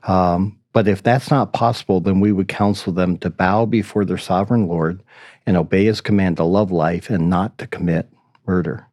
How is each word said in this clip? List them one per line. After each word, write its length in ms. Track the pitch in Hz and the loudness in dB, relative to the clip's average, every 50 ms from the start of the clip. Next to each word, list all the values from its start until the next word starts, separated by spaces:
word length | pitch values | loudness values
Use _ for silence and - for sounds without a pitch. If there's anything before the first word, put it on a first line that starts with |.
| - - | -2 0
Um, 500 | 95 92 92 90 87 87 98 104 101 _ _ _ _ | 2 2 4 2 2 0 -2 -4 -6 _ _ _ _
but 140 | 117 107 | 2 2
if 140 | 104 98 95 | 2 0 2
that's 300 | - 120 123 131 - - | 2 2 2 2 2 0
not 220 | 151 135 107 95 - | 0 0 2 0 -2
possible, 460 | - 117 117 113 - - - 98 90 | 0 0 0 0 -2 -2 0 0 0
then 200 | 82 98 95 95 | 2 2 2 2
we 120 | 101 107 | 2 2
would 160 | 104 92 95 | 2 0 -2
counsel 460 | - - - 104 101 101 - - 98 87 | -4 -2 0 0 0 0 -2 -4 -4 -2
them 240 | 92 92 87 87 | 0 0 0 -2
to 120 | 82 - 90 | -2 -4 -8
bow 360 | 82 - 92 92 98 110 113 | -4 0 0 2 2 2 0
before 400 | 107 117 110 101 - - 107 101 | 2 0 -2 -2 -2 -2 -2 -2
their 140 | 87 92 - | -2 -4 -6
sovereign 480 | - - 92 92 98 98 123 117 107 | -4 -2 0 0 0 2 0 0 0
Lord 340 | 82 87 82 80 80 90 95 - _ - - - - - _ _ | 0 0 -2 -2 -2 -4 -6 -14 _ -20 -20 -20 -20 -20 _ _
and 120 | - 95 | 0 0
obey 280 | 87 82 - - 95 101 | 0 2 2 2 2 2
his 160 | 110 107 - | 2 0 -2
command 360 | - - 104 101 95 92 85 | -2 0 0 2 2 0 0
to 60 | - 85 | 0 0
love 280 | 82 92 101 107 92 | 2 2 2 0 0
life 380 | 92 85 78 82 87 87 - - | 0 0 0 0 -2 -4 -6 -4
and 200 | 113 87 80 85 | -2 0 0 0
not 280 | 90 87 98 120 _ | 0 0 -2 -4 _
to 100 | - - | -12 -12
commit 420 | - - - 85 87 82 82 - _ _ _ _ _ _ _ _ | -12 -8 -6 -4 -2 -2 -2 -4 _ _ _ _ _ _ _ _
murder. 420 | - 92 90 82 80 64 - - _ | -2 -2 -2 -2 -4 -8 -10 -14 _